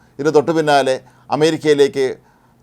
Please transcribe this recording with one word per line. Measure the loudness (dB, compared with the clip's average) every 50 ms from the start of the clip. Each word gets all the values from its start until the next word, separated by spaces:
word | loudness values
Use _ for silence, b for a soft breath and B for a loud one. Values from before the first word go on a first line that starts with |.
| b b b b
ഇതിന് | -2 0 2
തൊട്ടു | 2 2 0
പിന്നാലെ | 0 -2 0 0 0 0 0 0 -2 -4 -8 b b b b b
അമേരിക്കയിലേക്ക് | -4 -2 0 0 -2 0 0 0 2 2 2 0 0 -2 -4 -4 -6 -8 b b b b b b b b